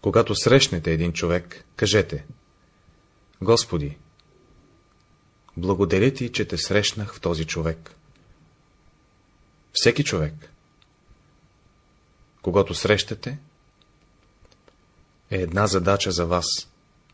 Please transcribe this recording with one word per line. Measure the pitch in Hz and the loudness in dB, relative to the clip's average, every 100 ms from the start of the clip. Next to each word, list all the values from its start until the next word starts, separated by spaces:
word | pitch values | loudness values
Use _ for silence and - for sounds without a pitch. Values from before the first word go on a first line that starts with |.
Когато | - 113 110 | 4 2 2
срещнете | - - 135 135 90 78 | 2 4 4 4 -2 -2
един | 82 85 | 0 0
човек, | 82 85 87 85 - - - | -2 0 -2 -2 -20 -20 -4
кажете: | 104 104 92 73 - - _ _ _ _ _ _ _ _ _ _ | 2 2 2 -6 -12 -20 _ _ _ _ _ _ _ _ _ _
„Господи, | 95 113 - 87 71 73 - _ _ _ _ _ _ _ _ _ _ _ _ _ _ - | 2 2 2 -4 -6 -10 -20 _ _ _ _ _ _ _ _ _ _ _ _ _ _ -6
благодаря | 90 95 98 95 120 | -2 0 2 4 2
ти, | 135 120 | 0 -6
че | - 101 | -4 -4
те | 87 | -4
срещнах | - 98 104 - 104 | 0 0 0 -4 -10
в | - | -6
този | 90 82 | -4 -2
човек.“ | 80 85 80 80 - - _ _ _ - _ _ _ _ _ _ _ _ _ _ _ _ _ | -4 -4 -4 -6 -12 -20 _ _ _ -20 _ _ _ _ _ _ _ _ _ _ _ _ _
Всеки | - 127 120 | 2 2 2
човек – | 143 95 76 - - _ _ _ _ _ _ - _ _ _ _ _ _ _ _ _ _ _ _ | 0 0 -2 -6 -20 _ _ _ _ _ _ -20 _ _ _ _ _ _ _ _ _ _ _ _
когато | - 92 98 | 0 2 2
срещате, | 85 95 104 - 107 - 147 - _ _ _ _ _ _ _ _ _ _ _ _ _ _ _ _ _ _ | 0 2 2 0 -8 -10 -12 -16 _ _ _ _ _ _ _ _ _ _ _ _ _ _ _ _ _ _
е | 98 | -6
една | 90 87 104 | -2 0 2
задача | 95 87 98 - | 2 2 0 0
за | 87 85 | -2 0
вас, | 87 - - - _ _ _ _ | 0 -2 -6 -8 _ _ _ _